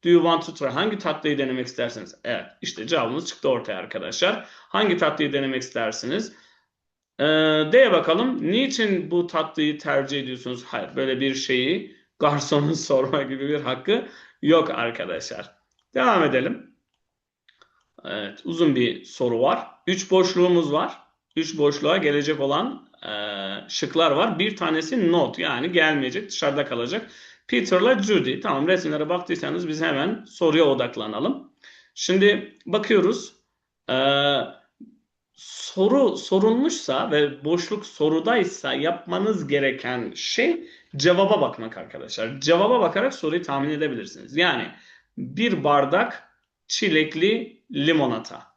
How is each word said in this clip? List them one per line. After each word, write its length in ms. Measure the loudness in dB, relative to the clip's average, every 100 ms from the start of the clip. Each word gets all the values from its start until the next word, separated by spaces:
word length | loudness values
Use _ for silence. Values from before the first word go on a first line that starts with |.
Do 40 | 6
you 140 | 6
want 240 | 6 2 -2
to 80 |
try? 180 | -6 -4
Hangi 260 | 0 -2 0
tatlıyı 400 | -4 -2 -2 0
denemek 280 | -2 -2 -6
isterseniz. 480 | -4 -6 -6 -16 -12
Evet, 220 | -6 -6 -8 _
işte 240 | -12 -10 -4
cevabımız 400 | -2 -2 -4 -8
çıktı 220 | -4 -2
ortaya 300 | -2 -4 -10
arkadaşlar. 680 | -8 -10 -8 -2 -2 -2 -10
Hangi 480 | -20 _ 0 0 2
tatlıyı 360 | 0 0 -2
denemek 300 | 0 -2 -4
istersiniz? 720 | -6 -4 -4 -4 -6 -6 -6 -14 _ _ _ _ _ _ _ -2
Ee, 60 | 0 2 2 2 4
D'ye 200 | 6 8
bakalım. 600 | 6 4 2 2 -2 0
Niçin 580 | 0 0 0 0 0 0
bu 160 | -2 0
tatlıyı 520 | -2 -2 0 -2 -2
tercih 420 | 0 0 0 -4
ediyorsunuz? 440 | -6 -10 -8 -10
Hayır, 320 | -8 -8 -6 -4
böyle 240 | -2 0
bir 140 | -2
şeyi 640 | -2 -2 0 0 -2 -6 -18 _ _
garsonun 540 | 0 0 0 0 2
<laughs> 0 |
sorma 500 | -2 0 0 2 -2
gibi 260 | -4 -6 -4
bir 120 | -4
hakkı 480 | -4 -6 0 -2 -2 -18 -20 _
yok 280 | 4 4 4
arkadaşlar. 840 | -2 -4 -4 -8 -8 -8 -12 -14 _ _ _ _
Devam 300 | 0 2 4
edelim. 460 | 2 2 -2 -6 -12 _ _ _ _ _ _ _ _ _ _ _ _ -20
Evet, 360 | -10 -10 -10 -12
uzun 320 | -10 2 2 4
bir 280 | 2 0
soru 360 | -12 -4 -2 2
var. 260 | 2 0 -6 -10 -4
Üç 240 | -4 2
boşluğumuz 640 | 4 4 4 4 4 2
var. 260 | -2 -2 -8 _ _ _ -4
Üç 220 | -4 2
boşluğa 380 | 2 2 0 2
gelecek 440 | 2 2 0 -2
olan, 480 | 0 0 -2 -8 _ _
e, 80 | -12 -8 -8 -8 -8 -10 -10
şıklar 420 | -6 -2 2 2
var. 280 | 4 0 0
Bir 180 | -4 -2
tanesi 560 | -2 -2 -2 0 2
not, 260 | 4 2 -2
yani 340 | -4 -2 0
gelmeyecek, 580 | 2 2 2 -2 -4 -8
dışarıda 340 | -4 -2 -2
kalacak. 460 | -4 -4 -4 -6 -10 -20 -20 -20 -2
Peter'la 540 | -2 2 4 4 2
Judy. 380 | 2 2 2 -4
Tamam, 280 | -2 -2 2
resimlere 400 | 0 0 -4 -2
baktıysanız 600 | -4 -4 -6 -4 -6 -6
biz 140 | -4
hemen 420 | -2 0 -2 -4
soruya 400 | -10 0 2 4
odaklanalım. 880 | 4 4 -2 -4 -8 -4 -4 -4 -10 _ -20 -20 _
Şimdi 640 | -10 0 4 4 4 -4 _ -4
bakıyoruz. 680 | -4 4 4 4 0 -8 _ _ _ _ _ -4
Ee, 480 | 2 4 4 2 0 -2 -12 _ _ -20 _ _ _ _
soru 840 | _ -20 -14 -10 0 4 6 4 0
sorulmuşsa 920 | 0 4 4 4 0 -2 -2 -2 0
ve 340 | 2 0 -2
boşluk 420 | -2 -2 -2 -8 -8
sorudaysa 880 | -2 0 2 2 2 0 -4 -6
yapmanız 720 | -2 -2 -2 -4 -2 0 -2 0
gereken 680 | 0 0 -2 -6 -6 -6
şey 540 | -8 -6 0 0 0 -6 -20 _ 0
cevaba 440 | 4 4 4 4
bakmak 380 | 0 -2 -12 -12
arkadaşlar. 640 | -16 -16 -12 -8 -6 -4
Cevaba 400 | 2 4 6 4
bakarak 340 | 2 2 -2
soruyu 280 | -2 -4 -4
tahmin 280 | -2 -4 -2
edebilirsiniz. 640 | -2 -4 -4 -10 -16 -8 0
Yani 320 | 0 0 -6 -12 -20 -20 _ -12
bir 460 | -10 -2 0 0
bardak 680 | 2 2 4 2 0 -4 -18 _ _ _ _
çilekli 960 | -4 2 2 0 0 0 0 -4 -16 _
limonata. 760 | -2 0 2 2 -2 -8 -18 -20